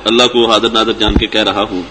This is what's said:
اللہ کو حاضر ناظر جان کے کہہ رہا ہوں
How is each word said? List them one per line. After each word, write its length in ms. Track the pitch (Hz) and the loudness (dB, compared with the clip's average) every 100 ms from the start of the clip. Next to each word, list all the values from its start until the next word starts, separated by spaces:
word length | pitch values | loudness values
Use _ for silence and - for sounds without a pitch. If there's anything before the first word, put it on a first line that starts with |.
اللہ 200 | 107 117 | 0 0
کو 280 | 123 120 113 | 2 2 2
حاضر 180 | 107 113 | 2 2
ناظر 220 | 113 113 107 | 0 -2 0
جان 140 | 107 | 0
کے 140 | 104 110 | 0 0
کہہ 160 | 110 | -2
رہا 200 | 101 98 107 | -2 -2 -4
ہوں 100 | 95 85 | -4 -10